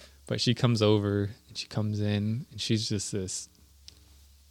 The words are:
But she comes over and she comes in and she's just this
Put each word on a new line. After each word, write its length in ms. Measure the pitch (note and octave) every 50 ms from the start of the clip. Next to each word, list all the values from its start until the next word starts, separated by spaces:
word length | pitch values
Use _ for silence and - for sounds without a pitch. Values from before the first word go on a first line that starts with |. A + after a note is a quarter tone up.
| - - - - - -
But 120 | A#2 A2
she 140 | - B2+ A#2
comes 280 | - - B2 A#2+ G#2+
over 500 | G#2+ G#2 A2 G#2 G2+ G2+ G2+ G2+ G2+ G2+ A2 - _ -
and 80 | G#2+ -
she 100 | - -
comes 320 | - - G#2+ G#2+ G#2 G#2
in 460 | G#2 G#2 G#2 G#2 G#2 G#2+ A2 A#2+ E3+ -
and 100 | - G#2+
she's 260 | - - A#2+ G#2+ A2 -
just 240 | A2 G2+ - -
this 380 | - G#2 F#2 F#2+ - - - - _ _ - - _ _ - - - - - - - - - - _ _ _ _